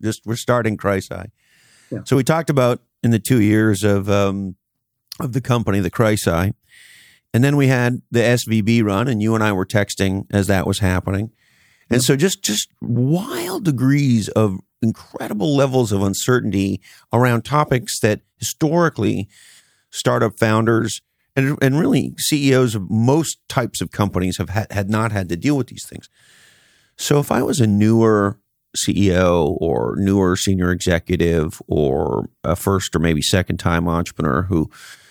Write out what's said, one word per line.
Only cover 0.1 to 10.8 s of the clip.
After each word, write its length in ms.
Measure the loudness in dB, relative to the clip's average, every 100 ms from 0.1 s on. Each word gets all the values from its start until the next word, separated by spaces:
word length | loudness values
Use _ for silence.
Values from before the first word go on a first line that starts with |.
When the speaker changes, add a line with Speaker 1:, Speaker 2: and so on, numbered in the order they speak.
| -6
Speaker 1:
we're 120 | -6 -6
starting 400 | 0 0 0 -2
crisi. 540 | -2 -2 -4 -12 -14 -20 _ _ _ _ _
Speaker 2:
Yeah. 100 | -12
Speaker 1:
So 120 | 0 0
we 80 |
talked 260 | 2 0 0
about 300 | 0 2 0 -6 _
in 80 | 0
the 80 | 0
two 220 | 2 2
years 440 | 4 4 2 2
of, 240 | 2 0 0
um, 480 | 0 0 -2 -6 -10 _ _ _ _ _ -10
of 140 | -6
the 60 | -6
company, 400 | -2 -2 0 0
the 100 | -2
crisi, 640 | 0 0 2 0 0 0 -4 _ -20 -20 -20 -20 _ _
and 120 | 2
then 120 | 2 4
we 100 | 4
had 340 | 2 0 -2 -2
the 140 | 2
S 200 | 2 2
V 160 | 0 0
B 180 | 2 2
run, 240 | 2 0 0
and 160 | 0
you 120 | 0
and 100 | 2
I 80 | 2
were 140 | 0 0
texting 600 | 0 -2 -2 -2 -2 -2
as 160 | 0 2
that 200 | 0 0
was 120 |
happening. 520 | 0